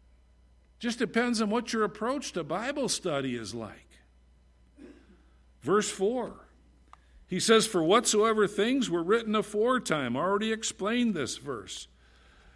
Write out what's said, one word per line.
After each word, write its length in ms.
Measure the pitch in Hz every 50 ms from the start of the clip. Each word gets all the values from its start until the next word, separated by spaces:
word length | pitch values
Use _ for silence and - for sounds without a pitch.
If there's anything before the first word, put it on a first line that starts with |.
| _ _ _ _ _ _ _ _ _ _ _ _ _ _ _ -
Just 180 | - 240 226 -
depends 440 | 254 - - 226 240 247 240 214
on 80 | 226 208
what 240 | 208 233 233 - -
your 100 | 226 214
approach 480 | 202 214 - 214 233 269 294 277 -
to 120 | - 185 160
Bible 420 | 143 156 185 226 254 285 302 269 196
study 460 | - - - 180 151 139 135 131 123
is 180 | 117 113 98 95
like. 360 | 117 113 98 - - - _ - - _ _ _ _ _ _ _ _ _ _ _ _ _ _ _ - - - - - - - - - - _ _ _ _ _ _ _
Verse 280 | - - 180 208 202 -
four, 580 | - - 190 208 240 254 226 185 - - - - _ _ _ _ _ _ _ _ - - _ _ - - - -
he 120 | 185 185
says, 280 | 180 - 226 226 202 220
"For 160 | - 180 160
whatsoever 640 | 160 196 233 220 - - 214 208 226 226 220 208 185
things 420 | 208 - 196 233 262 277 240 175
were 140 | 165 175 165
written 320 | 170 208 233 220 214 208
aforetime," 800 | 214 202 208 - 208 214 247 254 247 - - - 151 135 123 117
already 360 | 131 156 185 196 202 214 220
explained 600 | 220 220 220 - - - 185 202 226 247 247 233 208
this 240 | 160 135 110 - -
verse. 500 | 127 143 135 113 98 - - - - - _ _ _ _ - _ _ - - - - - -